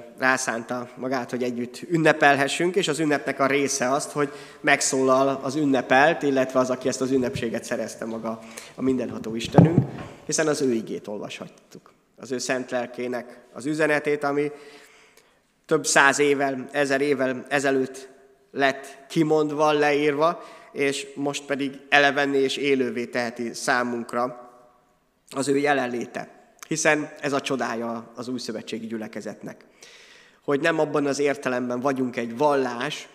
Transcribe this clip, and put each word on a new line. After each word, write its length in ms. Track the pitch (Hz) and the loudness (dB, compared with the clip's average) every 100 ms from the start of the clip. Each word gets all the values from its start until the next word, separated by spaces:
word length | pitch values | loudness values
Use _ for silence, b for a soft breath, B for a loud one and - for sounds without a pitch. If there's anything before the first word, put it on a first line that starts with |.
| - - | -8 -2
rászánta 720 | 131 131 - 117 117 123 120 - | 0 2 0 -4 -6 -8 -8 -8
magát, 340 | 131 131 120 | -4 -4 -2
hogy 120 | 123 | -2
együtt 380 | 123 120 120 - - | -2 -2 -6 -8 -2
ünnepelhessünk, 840 | 165 156 151 147 135 139 - 175 | 4 4 6 6 6 2 0 0
és 140 | 190 160 | 0 0
az 100 | 143 | 0
ünnepnek 420 | 156 143 147 139 | 0 0 -2 0
a 60 | 135 | 2
része 440 | 143 139 - 123 | 2 0 0 0
azt, 200 | 117 - | 0 -2
hogy 220 | 147 143 B B B | -2 -4 B B B
megszólal 800 | 147 143 - 135 131 131 139 135 | 2 2 2 2 4 4 4 0
az 120 | 139 | -4
ünnepelt, 680 | 143 147 131 120 131 151 165 | -2 2 2 4 6 6 4
illetve 360 | 143 131 131 131 | 0 2 2 2
az, 120 | 127 | 0
aki 180 | 127 131 | 0 -2
ezt 120 | 123 | -2
az 100 | 131 | 0
ünnepséget 540 | 135 120 - 117 113 | 0 0 -2 -4 -6
szerezte 400 | - 120 107 - | -6 -6 -6 -8
maga, 360 | 113 113 113 113 B B B | -8 -6 -6 -8 B B B
a 80 | - | -4
mindenható 520 | 131 127 113 107 110 | 0 0 -2 -6 -8
Istenünk, 440 | 113 - - 156 170 - B B B - | -6 4 8 8 6 0 B B B -4
hiszen 200 | 151 156 | 0 0
az 140 | 143 | 2
ő 120 | 135 | 2
igét 340 | 117 98 85 - | 0 -2 -8 -10
olvashattuk. 880 | 104 - - - - _ - - _ _ _ | -10 -10 -12 -14 -18 _ -20 -20 _ _ _
Az 160 | 117 | -8
ő 60 | 127 | -6
szent 320 | 123 131 123 | -2 -4 -2
lelkének 680 | 123 120 - 123 123 117 - - | -4 -4 -6 -6 -6 -10 -16 -20
az 140 | - 123 | -10 -6
üzenetét, 580 | 156 156 147 147 147 | 0 2 2 2 0
ami 260 | 143 143 147 147 B B B B B B B B _ _ - | 0 0 -2 -6 B B B B B B B B _ _ -2
több 200 | 156 139 | 0 4
száz 320 | 160 139 135 | 6 8 6
évvel, 500 | 147 139 139 131 127 | 4 4 0 -4 -4
ezer 280 | 147 143 135 | -2 2 2
évvel 460 | 147 131 131 127 - | 2 2 0 -2 -2
ezelőtt 600 | 143 135 135 131 - - - - _ _ | 0 2 2 0 -6 -18 -20 -20 _ _
lett 460 | 135 139 135 - - - | 0 0 0 -8 -18 -4
kimondva, 640 | 165 156 156 151 143 151 | 0 4 4 2 2 2
leírva, 720 | 151 147 143 151 143 160 175 B B B | 4 2 4 2 2 2 0 B B B
és 340 | - 139 139 - | -2 -2 -2 -6
most 300 | - 143 143 | -6 -4 -4
pedig 360 | - 143 139 131 - | -4 -4 -4 -8 0
elevenné 500 | 143 143 139 143 139 | 4 4 2 0 0
és 180 | 135 - | 0 0
élővé 480 | 143 135 123 117 | 0 0 0 -4
teheti 500 | 120 123 120 113 117 | -6 -4 -4 -6 -8
számunkra 960 | - - 127 123 120 113 120 127 135 - - - _ _ _ _ _ _ | -4 0 0 0 -4 -6 -4 -4 -6 -18 -20 -20 _ _ _ _ _ _
az 180 | 139 135 | -4 0
ő 100 | 139 | 2
jelenléte. 760 | 143 139 123 123 104 - - - - _ - | 2 2 0 -4 -6 -8 -12 -16 -20 _ -6
Hiszen 420 | 156 165 151 147 - | 0 2 2 0 -6
ez 120 | 147 | -2
a 80 | 139 | -2
csodája 720 | - 131 120 117 117 113 113 | -2 -2 -2 -4 -6 -6 -10
az 140 | - 120 | -12 -8
újszövetségi 580 | 127 - 110 - 113 113 | -6 -6 -8 -8 -10 -8
gyülekezetnek. 800 | 113 110 110 107 98 - - - B B B B B B B | -8 -8 -10 -10 -12 -14 -16 -20 B B B B B B B
Hogy 160 | - 143 | -2 0
nem 180 | 165 160 | 2 2
abban 280 | 151 151 143 | 0 0 0
az 120 | 135 | 0
értelemben 600 | 143 135 131 127 123 123 | 0 0 -2 -2 -2 -2
vagyunk 360 | 135 135 127 123 | -2 0 -2 -4
egy 200 | 117 117 | -6 0
vallás, 720 | 147 139 127 120 135 147 - | 2 2 0 -4 -6 -8 -12